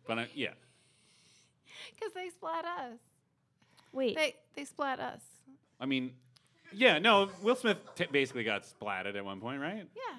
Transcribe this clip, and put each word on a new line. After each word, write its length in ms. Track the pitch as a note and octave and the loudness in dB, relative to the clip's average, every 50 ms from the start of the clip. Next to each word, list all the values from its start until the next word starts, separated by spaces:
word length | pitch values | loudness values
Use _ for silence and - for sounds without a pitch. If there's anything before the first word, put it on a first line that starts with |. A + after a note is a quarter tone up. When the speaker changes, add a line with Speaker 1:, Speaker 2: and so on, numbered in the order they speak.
| _ | _
Speaker 1:
but 120 | - A2+ A#2 | -4 -4 -2
I, 100 | A#2 A#2+ - | -4 -6 -4
yeah. 200 | C#3+ B2 - - - _ _ _ _ _ _ _ _ _ _ _ _ _ _ _ _ _ _ _ _ _ _ - - - - - - | -4 -4 -4 -6 -10 _ _ _ _ _ _ _ _ _ _ _ _ _ _ _ _ _ _ _ _ _ _ -20 -18 -18 -16 -12 -10
Speaker 2:
'Cause 120 | A4 G#4 G#4 | -10 -10 -8
they 140 | F#4 F#4 F4+ | -8 -10 -10
splat 340 | E4+ - - D#4+ E4 E4 D#4+ | -12 -10 -8 -6 -4 -4 -4
us. 340 | E4+ F4 F4 C4+ A#3+ A3+ A#3+ _ _ _ _ _ _ _ _ _ _ _ _ _ _ _ - - _ - | -4 -4 -6 -6 -8 -10 -14 _ _ _ _ _ _ _ _ _ _ _ _ _ _ _ -20 -20 _ -2
Speaker 3:
Wait. 240 | C4 C4+ A#3+ - | 0 2 2 2
Speaker 2:
They, 180 | D#4+ D#4 C4+ - - _ _ - | 2 0 0 0 -4 _ _ -12
they 100 | C#4+ C#4+ | -12 -12
splat 360 | - - - D4 C4+ C4 - | -12 -6 -4 -2 -2 -2 -4
us. 200 | - B3 - - - - - - _ - - - _ _ _ - | -4 -8 -8 -10 -16 -20 -20 -20 _ -20 -20 -20 _ _ _ -8
Speaker 1:
I 60 | B2+ | -2
mean, 260 | C3+ C3+ C3 B2+ B2+ B2+ - _ _ _ - _ _ _ _ _ - - | 0 0 0 0 -2 -8 -14 _ _ _ -20 _ _ _ _ _ -14 -2
yeah, 260 | G3 B3+ B3 E3+ D3+ | 6 6 6 6 8
no, 300 | F3+ A#3 G#3+ G3+ G3 G3 F#3+ - G3 | 8 8 8 8 6 4 0 -2 2
Will 140 | A3 B3+ | 2 2
Smith 220 | B3+ - A3+ G3 - - - - | 4 4 2 2 2 -2 -14 -4
t-, 100 | - F3 - | -4 -4 2
basically 340 | - C#3+ C3+ B2+ B2+ B2 A2+ | 2 2 2 2 0 -4 0
got 180 | A2 G#2 G2+ - | 0 0 -2 -2
splatted 520 | - - - G#2 G#2 G2 F#2 F#2 G2 G2+ | -8 -16 -8 -6 -4 -4 -4 -4 -4 -4
at 80 | G2+ G2 | -6 -6
one 160 | G2 G2 F#2+ | -6 -8 -8
point, 200 | G#2+ A#2+ C3+ C#3 | -6 -8 -6 -4
right? 280 | C#3 D#3+ G3+ A3 F#3+ - - | -6 -6 -6 -8 -12 -14 -14
Speaker 2:
Yeah. 200 | A4 C5 A#4 C#4+ | -10 -10 -10 -10